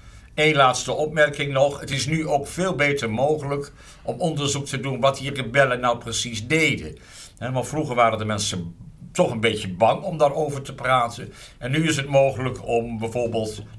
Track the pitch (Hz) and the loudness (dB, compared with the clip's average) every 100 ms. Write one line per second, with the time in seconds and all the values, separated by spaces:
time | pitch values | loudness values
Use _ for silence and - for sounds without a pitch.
0 | - - - - 156 147 127 123 - 123 | -20 -20 -10 2 4 6 6 4 -2 -2
1 | 156 160 147 147 143 131 143 - - 139 | -2 2 2 2 -2 4 2 2 -6 -4
2 | 147 160 156 147 143 165 185 139 143 139 | -2 -2 0 0 -2 -2 -2 2 0 2
3 | 117 113 143 151 139 143 - - - - | -2 0 2 0 -2 -4 -6 -14 -20 -10
4 | - 123 170 143 139 139 139 127 135 120 | -8 -2 -2 0 -2 -2 -4 -6 -4 0
5 | 135 135 135 139 117 139 135 123 123 120 | 0 0 -4 -6 0 4 4 2 0 0
6 | 117 113 120 110 107 160 147 - 76 - | -4 -6 -6 -8 0 2 2 0 -6 -14
7 | - - - - 120 127 120 156 139 123 | -18 -20 -20 -10 -4 -4 -2 -4 0 4
8 | 117 107 107 104 - 92 85 - - - | 4 4 -2 -2 -2 -4 -8 -12 -18 -18
9 | - - 180 113 117 104 95 87 113 - | -6 0 2 2 0 0 -4 2 2 2
10 | 196 160 147 156 147 135 131 131 127 127 | -4 2 2 2 -2 -4 -10 -6 0 2
11 | 120 - 107 - - - 123 151 160 135 | 2 -4 -12 -16 -20 -10 -2 0 2 0
12 | 135 139 135 131 131 123 - 117 117 113 | 2 4 4 2 -4 -6 -2 -2 -2 -6
13 | 110 123 117 113 107 104 104 | -4 -4 -2 -2 -4 -8 -14